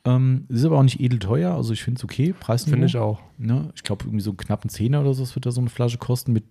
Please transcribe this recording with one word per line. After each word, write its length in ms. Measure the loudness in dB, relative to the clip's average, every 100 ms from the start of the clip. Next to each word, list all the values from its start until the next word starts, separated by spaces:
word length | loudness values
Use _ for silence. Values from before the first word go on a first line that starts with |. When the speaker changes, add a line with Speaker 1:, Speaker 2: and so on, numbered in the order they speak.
Speaker 1:
Ähm, 420 | 0 2 4 0 0
ist 140 | 0
aber 140 | 2 6
auch 60 |
nicht 160 | 4 4
edel 180 | 0 0
teuer, 380 | 0 0 0 0
also 180 | -2
ich 80 | -2
find's 220 | -4 -6
okay, 280 | -6 -2 -2 -2
Preisniveau. 360 | -2 -2 2 2
Speaker 2:
Finde 100 | 2
ich 120 | 2
auch. 240 | -2 -2 -8 -6
Speaker 1:
Ne? 320 | -2 0 -2
Ich 80 | -8
glaub, 220 | -6 -6
irgendwie 180 | -4 -4
so 80 | -4
einen 80 | -6
knappen 320 | -4 -4 -4
Zehner 320 | -2 0 2
oder 140 | 2 0
so, 80 |
das 100 | -4
wird 140 | -4 -4
da 40 |
so 100 | -2
eine 100 | -2
Flasche 260 | 0 -2 -2
kosten 340 | -2 -2 2
mit 120 | 0 0